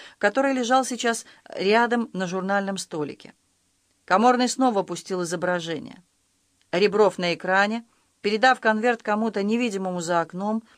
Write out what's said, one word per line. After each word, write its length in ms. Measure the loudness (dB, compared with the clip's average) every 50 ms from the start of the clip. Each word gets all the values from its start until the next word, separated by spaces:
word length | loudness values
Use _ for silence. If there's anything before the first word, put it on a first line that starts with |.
| -20 -20 -8 -2
который 340 | -2 0 2 2 0 0 0
лежал 320 | 0 0 2 2 2 2
сейчас 400 | 0 -4 -4 -2 -2 -2 -4 -6 -14 -20 _ _ -14
рядом 640 | -8 -4 0 2 4 4 4 2 0 -2 -2 -4 -6
на 140 | -6 -6
журнальном 520 | -4 -4 -4 -4 -2 -2 -2 -2 -4 -6 -8
столике. 540 | -8 -8 -6 -6 -6 -6 -8 -14 -18 -20 -20 _ _ _ _ _ _ _ _ _ _ _ _ _ _
Каморный 440 | 2 2 4 6 6 4 4 2 0
снова 340 | 0 0 0 2 2 0 -2
пустил 400 | -4 -6 -10 -8 -6 -6 -4 -4
изображение. 800 | -4 -4 -4 -2 -2 -2 -2 -4 -6 -8 -8 -8 -12 -16 -20 _ _ _ _ _ _ _ _ _ _ _ _ _ _ -2
Ребров 460 | 2 2 2 4 4 4 4 4 0
на 160 | -2 -2 -2
экране, 500 | -2 -2 0 2 2 2 2 0 -6 -10 _ _ _ _ _ _ _ -4
передав 360 | -2 -2 2 4 4 2 4
конверт 440 | 2 0 0 2 2 0 0 0 -2
кому-то 400 | -2 -2 0 -2 -2 -2 -2 -2
невидимому 580 | 0 0 0 0 -2 -2 -4 -4 -4 -4 -4
за 200 | -2 0 0 0
окном, 440 | 0 -2 -4 -8 -4 -4 -4 -4 -6 _ _